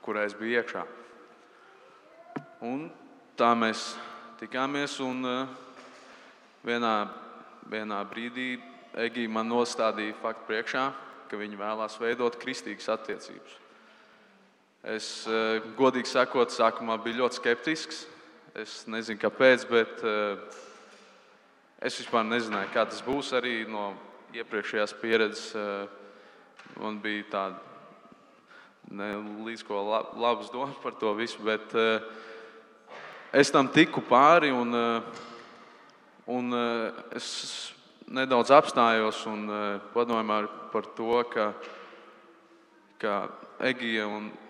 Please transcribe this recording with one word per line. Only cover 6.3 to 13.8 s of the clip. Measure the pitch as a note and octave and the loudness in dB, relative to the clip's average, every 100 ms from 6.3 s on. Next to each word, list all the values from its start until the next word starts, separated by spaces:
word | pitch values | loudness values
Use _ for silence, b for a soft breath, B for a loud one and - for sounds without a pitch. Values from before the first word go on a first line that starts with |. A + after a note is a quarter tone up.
| B B _ A#2 | B B _ -2
vienā, | A#2+ A#2 G#2+ G2+ - - - - - - | 0 2 2 0 -6 -16 -20 -20 -20 -10
vienā | G#2+ G#2+ G2+ G2 | -8 -6 -6 -6
brīdī | A2+ A#2+ B2 B2+ B2 - - - - A#2 | -8 -8 -6 -6 -6 -10 -20 -12 -4 -4
Egija | A#2+ A#2 | -2 -2
man | A2 A2+ | -2 0
nostādīja | A#2+ A#2+ A#2+ A2+ G#2+ G#2+ G#2+ | 2 2 2 0 0 -4 -4
faktu | A2+ A2 - | -6 -6 -4
priekšā, | A2 A2+ C#3 C3+ C3+ - - - | -4 -2 -2 -2 -4 -16 -20 -10
ka | G#2+ | -8
viņa | G#2 G2+ | -8 -6
vēlās | G#2 A2 G#2+ - | -6 -4 -4 -2
veidot | A#2 A#2 A#2+ A#2+ | -2 2 0 0
kristīgas | B2 B2+ - G2+ - | -8 -8 -8 -8 -4
attiecības. | A2 - - - - - - - B | -4 -4 -10 -10 -18 -18 -20 -20 B